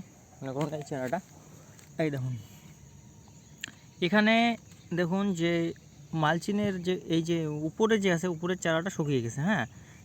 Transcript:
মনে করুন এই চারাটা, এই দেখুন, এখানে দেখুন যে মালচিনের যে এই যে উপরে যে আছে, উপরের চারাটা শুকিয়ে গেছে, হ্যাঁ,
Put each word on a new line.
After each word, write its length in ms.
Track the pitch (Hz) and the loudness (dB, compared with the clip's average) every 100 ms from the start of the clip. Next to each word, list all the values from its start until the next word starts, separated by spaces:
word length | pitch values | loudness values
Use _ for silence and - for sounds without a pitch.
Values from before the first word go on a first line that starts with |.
| - - - - | -10 -18 -20 -12
মনে 140 | 135 | -6
করুন 160 | 131 151 151 | -4 -4 -4
এই 60 | 147 | -6
চারাটা, 300 | 139 127 170 - - - - - - - - | -6 -4 -4 -6 -18 -20 -20 -20 -20 -10 -2
এই 60 | 156 139 | -2 -2
দেখুন, 180 | 127 120 - - - - - - - - - - - - - - - - | -4 -6 -12 -20 -20 -20 -20 -20 -20 -20 -20 -20 -20 -18 -18 -18 -20 -4
এখানে 340 | 175 214 214 226 233 226 - - - 170 | 2 4 6 4 4 0 -8 -20 -6 -2
দেখুন 240 | 170 190 202 | 0 0 0
যে 200 | 170 170 170 165 - - - - | 0 0 0 -2 -6 -16 -20 -6
মালচিনের 600 | 165 151 165 - 208 208 185 | 0 2 2 0 -2 0 -2
যে 100 | 175 185 - 165 | -2 -2 0 0
এই 60 | |
যে 140 | 165 170 156 151 156 | 2 0 -2 -2 -4
উপরে 260 | - 220 220 | 0 2 4
যে 60 | 196 165 | 4 2
আছে, 120 | 180 165 | 0 -2
উপরের 240 | 175 185 | -2 -2
চারাটা 260 | 175 160 185 | 0 0 0
শুকিয়ে 320 | - 147 135 | -2 0 0
গেছে, 160 | 117 131 | 0 -2
হ্যাঁ, 240 | 170 190 113 - - - | 0 0 -2 -8 -20 -20